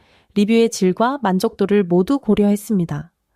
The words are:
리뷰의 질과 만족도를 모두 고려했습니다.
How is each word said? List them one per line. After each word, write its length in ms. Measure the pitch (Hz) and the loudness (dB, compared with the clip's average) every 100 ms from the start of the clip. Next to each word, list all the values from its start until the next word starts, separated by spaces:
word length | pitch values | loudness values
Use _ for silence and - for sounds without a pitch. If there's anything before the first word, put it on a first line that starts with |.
| _ _ _ | _ _ _
리뷰의 380 | 202 208 233 226 | -2 2 2 2
질과 480 | - 185 175 220 285 | 0 -2 0 -2 -2
만족도를 600 | 202 185 226 - 196 208 | -2 0 -2 -2 0 0
모두 340 | 175 175 185 277 | 2 0 0 -2
고려했습니다. 920 | - 202 208 202 - 196 170 147 165 _ _ | 0 0 2 0 -2 -4 -2 -8 -12 _ _